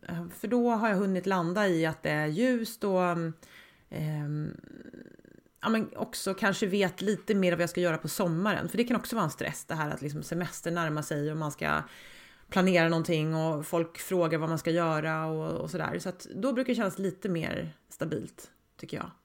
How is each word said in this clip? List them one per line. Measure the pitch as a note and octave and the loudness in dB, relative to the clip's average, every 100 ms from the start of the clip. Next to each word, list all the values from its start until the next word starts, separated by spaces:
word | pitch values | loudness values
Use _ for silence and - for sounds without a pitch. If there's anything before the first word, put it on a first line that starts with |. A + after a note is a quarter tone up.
Eh, | - E3+ E3+ | -6 -8 -8
för | - G#3+ | -8 0
då | A#3+ A#3+ | 2 4
har | A3+ A3 | 4 4
jag | F#3+ | 4
hunnit | G3 F#3 F3+ | 4 2 2
landa | F#3+ E3 F#3 G#3 | 2 2 2 4
i | E3 D#3+ | 4 2
att | D#3+ | 0
det | D#3 | 0
är | D3+ D3+ | 0 2
ljust | D#3 B3+ B3 A3 - | 2 2 2 -2 -4
och, | G3+ F#3 F3+ E3+ E3 D#3+ - - - _ _ | 0 2 2 2 -2 -6 -18 -20 -20 _ _
ehm, | - D#3 D3+ D3 D3+ D3+ G1+ G1+ - - - - - - - _ _ | -4 -4 -2 -2 -2 -4 -8 -16 -20 -18 -18 -20 -20 -20 -20 _ _
ja, | - | 0
men | A3 - - | 0 0 -4
också | A3+ - - | -6 -4 -4
kanske | F#3+ G#3 F#3+ G3+ | 0 2 2 2
vet | G3+ F#3 - | 2 2 2
lite | G3 G3+ - | 0 0 2
mer | G3+ F#3 | 4 4
vad | E3 | 4
jag | E3+ | 0
ska | F#3 | 2
göra | F3 D#3+ | 0 0
på | D#3 | -4
sommaren. | - F3+ D#3+ G#3 F#3+ - | 0 0 2 0 0 -2
För | G3 | 0
det | |
kan | A#3+ A#3 | 2 0
också | - A3+ | 0 0
vara | |
en | E3 | 0
stress, | - - D3+ | -2 -6 -6
det | - | -6
här | D#3+ D3 | -4 -2
att | D3 | -4
liksom | C#3+ D3 | -6 -8
semester | D3+ E3+ F3 - E3+ | -6 -4 -4 -6 -4
närmar | E3+ D#3+ D3+ | -2 0 -2
sig | D3 D3+ D3 | -2 -2 -2
och | D#3 | -2
man | D3+ | -4
ska | - - - D#3 - - - - - - | -2 0 0 -2 -14 -20 -20 -20 -20 -2
planera | G3 F#3 E3+ E3 | 2 4 6 4
någonting | E3 E3 D#3+ D#3 | 2 2 0 2
och | D#3+ D#3+ D3+ D3+ | 2 0 -2 -2
folk | E3+ E3 - | 0 0 -6
frågar | - F#3 E3 D#3+ | -2 2 2 2
vad | D#3+ | 0
man | D#3+ | 0
ska | - | 2
göra | E3 E3+ D#3 D#3 D#3+ D#3+ | 2 4 2 0 -2 -2
och, | D#3+ D#3+ E3 | -2 -4 -4
och | E3+ | -4
sådär. | F3 D#3 D#3+ | -4 -2 -4
Så | F3+ | -6
att | F3+ - | -10 -12
då | - A#3+ | -2 0
brukar | A#3+ B3+ | 0 2
det | A3+ | 2
kännas | G3+ D#3 | 0 0
lite | F#3+ F3+ G3+ | -4 -2 -2
mer | E3+ D#3+ - E3 D3+ _ | -2 -2 -4 -6 -10 _
stabilt, | - D#3+ D3+ - - - _ _ - | -6 -4 -4 -6 -14 -20 _ _ -18
tycker | - - | -10 -8
jag. | F3 - | -8 -12